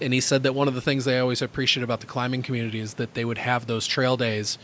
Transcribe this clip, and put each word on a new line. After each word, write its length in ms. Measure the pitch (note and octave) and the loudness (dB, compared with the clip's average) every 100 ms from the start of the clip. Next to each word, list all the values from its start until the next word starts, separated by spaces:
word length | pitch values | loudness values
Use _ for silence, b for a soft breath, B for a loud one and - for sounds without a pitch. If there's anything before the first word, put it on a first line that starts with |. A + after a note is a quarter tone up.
and 120 | C3+ | 0
he 80 | B2+ | 2
said 220 | - C3+ | 4 2
that 120 | C3+ | 2
one 120 | C3+ C#3 | 2 2
of 80 | |
the 60 | B2+ | 2
things 240 | D3 C3+ | 0 0
they 140 | C3 B2+ | 2 2
always 200 | B2+ B2 | 2 0
appreciate 420 | B2+ - B2 C3 | -2 -2 0 0
about 160 | A#2+ A2+ | 0 -2
the 60 | - | -4
climbing 360 | B2+ B2 B2+ | -4 -2 -2
community 380 | B2 B2 A#2 A2 | -2 -2 -2 -4
is 140 | G#2+ | -6
that 200 | - A#2 | -6 -6
they 100 | B2 | -2
would 140 | A#2 A2+ | -2 -2
have 280 | B2 B2 A#2 | 0 0 0
those 200 | A2+ - | -2 -2
trail 300 | - B2+ B2+ | 2 2 2
days. 420 | A#2 G#2+ G#2 - | 0 0 -2 -6